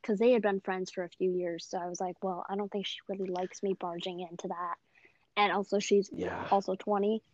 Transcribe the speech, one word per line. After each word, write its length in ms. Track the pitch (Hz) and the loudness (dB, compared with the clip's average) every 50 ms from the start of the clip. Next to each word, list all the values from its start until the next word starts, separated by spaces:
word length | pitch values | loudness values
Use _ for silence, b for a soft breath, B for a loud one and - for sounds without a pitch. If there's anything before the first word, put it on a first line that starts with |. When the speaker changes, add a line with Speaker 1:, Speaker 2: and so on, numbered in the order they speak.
| - | -2
Speaker 1:
'cause 160 | - 214 196 | 0 2 4
they 140 | 226 240 254 | 6 6 6
had 100 | 233 202 | 6 6
been 180 | 208 196 196 | 4 2 2
friends 300 | - - 190 185 185 - | 0 -2 -4 -4 -4 -6
for 120 | - - 180 | -6 -6 -6
a 40 | 170 | -6
few 220 | - - 180 185 180 | -4 -2 0 0 2
years, 320 | 180 175 175 170 165 - | 0 0 -2 -4 -4 -6
so 120 | - - 185 | -6 -6 -6
I 100 | 175 180 | -4 -4
was 120 | 175 180 | -6 -4
like, 220 | 190 180 175 - - | -4 -6 -6 -4 -4
"Well, 220 | 190 180 175 - - | -4 -4 -4 -4 -4
I 80 | 196 | -4
don't 140 | 202 208 196 | -4 -4 -2
think 160 | - 208 190 | -4 -4 -4
she 120 | - - - - - | -4 -8 -10 -8 -8
really 180 | 196 196 190 185 | -6 -4 -2 -2
likes 320 | 180 180 185 185 - - - | -2 -2 -4 -4 -6 -4 -2
me 120 | 196 190 | -2 -2
barging 460 | - - 180 170 170 175 185 180 175 | -2 -4 -6 -6 -4 -6 -6 -6 -6
into 280 | 180 165 170 180 - 185 | -8 -10 -10 -8 -8 -6
that." 280 | 185 170 175 175 175 - _ b b b b b b b b b - | -6 -4 -4 -6 -6 -8 _ b b b b b b b b b 0
And 160 | - 208 196 170 | 2 4 4 4
also, 260 | 196 196 - - 202 | 2 0 2 0 0
she's 300 | 196 - 202 202 196 - - | 2 6 4 4 4 4 -2
Speaker 2:
Yeah. 340 | - 180 180 - - - - | -4 -4 -4 -4 -4 0 2
Speaker 1:
also 240 | 202 196 196 - 190 | 4 4 4 2 -4
twenty, 460 | 196 - - 208 202 202 208 220 220 - _ | -4 -2 0 0 2 2 2 0 0 -2 _